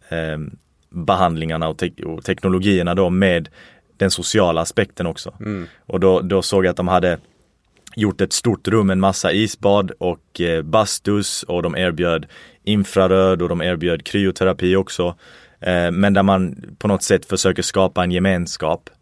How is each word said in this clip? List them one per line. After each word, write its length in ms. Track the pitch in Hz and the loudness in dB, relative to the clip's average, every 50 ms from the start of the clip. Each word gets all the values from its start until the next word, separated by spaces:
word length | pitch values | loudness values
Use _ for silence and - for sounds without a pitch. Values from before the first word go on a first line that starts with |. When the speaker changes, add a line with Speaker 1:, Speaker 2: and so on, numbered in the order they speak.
| _ - | _ -8
Speaker 1:
ehm, 480 | 82 82 80 80 76 76 76 - - - _ _ _ _ _ _ | -8 -6 -6 -6 -6 -8 -10 -12 -14 -18 _ _ _ _ _ _
behandlingarna 760 | - 87 82 - 95 92 92 87 82 80 80 80 80 80 82 80 | -12 -6 0 0 2 2 2 0 0 -2 -4 -4 -4 -2 -4 -4
och 100 | 78 - | -4 -4
te-, 260 | 92 85 - - - | -6 -6 -6 -8 -10
och 180 | 80 80 80 - | -10 -10 -8 -6
teknologierna 720 | - 92 - - 95 92 92 95 104 98 90 85 87 87 | -6 -6 -2 -2 0 0 2 2 2 2 2 2 0 0
då 140 | 98 95 87 | 2 2 2
med 400 | 90 92 98 95 87 85 78 - - - - - _ _ _ _ _ _ | 2 2 2 2 2 0 -2 -6 -12 -20 -20 -20 _ _ _ _ _ _
den 140 | 101 95 | -2 -2
sociala 500 | - - 90 - - 107 95 87 80 80 | -2 -2 -4 -2 2 2 4 4 2 0
aspekten 460 | 85 - - - 101 - - - 90 85 | -2 -2 -2 -2 -2 -2 -4 -6 -6 -6
också. 260 | 80 - - - - - | -6 -8 -12 -16 -16 -12
Speaker 2:
Mm. 280 | 113 107 104 95 85 - - _ _ | -10 -8 -8 -8 -10 -12 -16 _ _
Speaker 1:
Och 140 | - - 90 | -6 -2 2
då, 220 | 92 95 92 87 | 4 4 4 4
då 200 | 92 87 98 95 | 2 0 0 0
såg 240 | 87 - 101 98 92 | 0 2 2 2 2
jag 40 | 90 | 2
att 60 | 85 - | 0 0
de 100 | 92 87 | 0 2
hade 300 | 92 90 87 90 85 - - _ _ _ _ _ _ _ _ _ _ _ _ - - | 2 2 2 2 0 -2 -6 _ _ _ _ _ _ _ _ _ _ _ _ -16 -4
gjort 260 | - 104 101 90 - | -2 -2 0 0 0
ett 120 | 98 90 - | -2 -2 -2
stort 340 | - - 120 101 - - 101 | -2 0 0 -2 0 -2 0
rum, 220 | 104 113 104 98 | 2 2 2 2
en 100 | 95 95 | 2 2
massa 320 | 95 98 95 - - 90 | 2 2 0 0 -2 0
isbad 600 | 80 101 110 101 - - - 101 101 101 98 87 - - | 0 2 0 -2 -4 0 2 2 4 4 2 -2 -6 -4
och, 440 | 90 90 82 - _ _ _ - | -4 -4 -4 -4 _ _ _ -4
eh, 200 | 87 85 82 82 | -2 0 0 -2
bastus, 800 | 76 78 80 110 104 - - - - 101 104 104 98 - - - - | -2 0 2 2 2 2 -2 -4 -2 -2 0 0 0 -2 -6 -8 -6
och 200 | - 90 87 85 | -4 -4 -4 -2
de 120 | 87 73 85 | -4 -2 -2
erbjöd 480 | 92 90 85 76 87 85 82 80 76 - - - - - _ _ _ | -2 -2 0 0 0 0 0 -2 -4 -8 -16 -20 -20 -20 _ _ _
infraröd 800 | 101 107 104 98 - - 98 95 90 95 95 95 95 92 82 | -2 0 0 0 0 2 2 4 4 4 4 4 4 2 0
och 80 | 87 85 | 0 -2
de 120 | 87 85 | -2 -2
erbjöd 420 | 85 90 90 82 85 87 85 76 - | -2 -2 -2 -2 -2 -2 -2 -2 -4
kryoterapi 720 | - - 101 98 95 90 - 95 92 87 - 92 90 92 | -4 -2 0 0 0 0 0 0 0 0 0 0 2 2
också. 400 | 95 95 - - - 107 90 85 - - - - - - _ _ _ | 2 0 -2 -4 -4 -2 -4 -4 -6 -14 -20 -20 -20 -20 _ _ _
Eh, 320 | - 92 90 87 87 87 | -4 -2 0 0 0 0
men 220 | 87 92 101 101 98 | 0 0 2 2 2
där 100 | 98 98 | 4 4
man 420 | 98 98 92 92 85 67 - - - - _ | 4 2 2 0 -4 -6 -12 -18 -20 -18 _
på 80 | - 107 | -2 -2
något 160 | 98 92 - | -2 -2 2
sätt 220 | - 101 87 - | 0 0 0 0
försöker 360 | - 98 92 - 95 92 - | -2 -4 0 0 0 0 0
skapa 420 | 90 - - 101 95 90 - 90 90 | -4 -2 0 0 0 0 0 -2 -2
en 80 | 90 | 0
gemenskap, 800 | 90 90 92 98 95 87 87 82 - - 78 78 85 - - - - _ | 0 0 2 2 0 0 -2 -6 -6 -6 -4 -4 -4 -4 -6 -14 -20 _